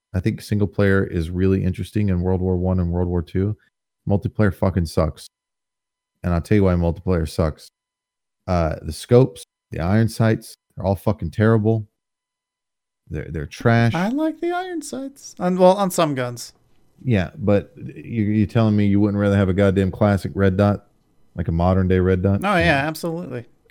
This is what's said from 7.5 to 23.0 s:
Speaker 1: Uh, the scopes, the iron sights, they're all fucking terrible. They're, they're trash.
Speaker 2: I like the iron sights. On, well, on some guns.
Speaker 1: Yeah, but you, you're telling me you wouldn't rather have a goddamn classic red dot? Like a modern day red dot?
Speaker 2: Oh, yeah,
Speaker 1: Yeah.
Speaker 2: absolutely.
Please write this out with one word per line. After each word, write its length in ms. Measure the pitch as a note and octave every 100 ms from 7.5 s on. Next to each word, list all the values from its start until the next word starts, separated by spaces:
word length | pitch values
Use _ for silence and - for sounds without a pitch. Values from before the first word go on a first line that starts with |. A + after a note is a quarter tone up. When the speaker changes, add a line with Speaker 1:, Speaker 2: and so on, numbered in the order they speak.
| - - _ _ _ _ _ _ _ -
Speaker 1:
Uh, 300 | F2+ D#2+ E2+
the 100 | E2+
scopes, 540 | D2+ - A#2+ C3 - - _ _
the 80 | -
iron 300 | E2 G#2+ A2+
sights, 440 | - A2+ A2 - - _ -
they're 100 | F#2+
all 120 | G2
fucking 340 | - G#2 E2
terrible. 560 | - G#2+ A2+ G#2+ A2+ G#2+ _ _ _ _ _ _ _ _ _ _ _ _
They're, 200 | E2 -
they're 140 | D#2+ D2
trash. 500 | - A#2 A#2 A#2 C3+
Speaker 2:
I 140 | F#3+
like 320 | C4+ D#4+ D#4
the 100 | E4+
iron 300 | F4 F#4 E4+
sights. 520 | - B3 C4+ C#4 - -
On, 180 | F3+ F3+
well, 200 | F#3 G3
on 140 | G3
some 220 | F3 D#3+
guns. 380 | C3+ B2 A#2+ - _ _ _ _ _ C3
Speaker 1:
Yeah, 260 | G#2+ E2+ -
but 340 | G2 G2+ - -
you, 460 | C3 - D3 A#2
you're 240 | G#2 G#2+ G2+
telling 280 | A#2 A2 G#2
me 100 | G#2
you 140 | G2+
wouldn't 220 | G#2 G2+
rather 160 | G2+ G2
have 100 | F#2+
a 60 |
goddamn 380 | F#2 G2+ F#2+ F#2+
classic 420 | - G#2 G2 F#2+ F#2+
red 220 | G2 F#2
dot? 300 | G2+ G2 - _ _ _ _ -
Like 120 | E2+
a 60 |
modern 340 | E2 F2 F#2 F#2
day 120 | F#2
red 220 | F#2 F#2
dot? 200 | G2 G2
Speaker 2:
Oh, 120 | G3+ F#3+
yeah, 240 | E3+ C#3+
Speaker 1:
Yeah. 60 | D3
Speaker 2:
absolutely. 580 | D#3